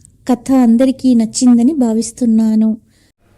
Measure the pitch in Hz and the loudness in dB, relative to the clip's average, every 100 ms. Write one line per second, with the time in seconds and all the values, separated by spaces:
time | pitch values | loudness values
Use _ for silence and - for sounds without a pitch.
0 | _ _ - 247 - 262 240 233 262 262 | _ _ -6 -4 -2 0 2 2 0 -2
1 | 262 233 220 - 247 240 233 320 240 220 | 0 0 -2 -2 2 2 2 0 -2 -4
2 | 226 - 247 220 220 220 220 220 _ _ | -6 -6 -2 0 0 0 0 -2 _ _
3 | _ _ _ | _ _ _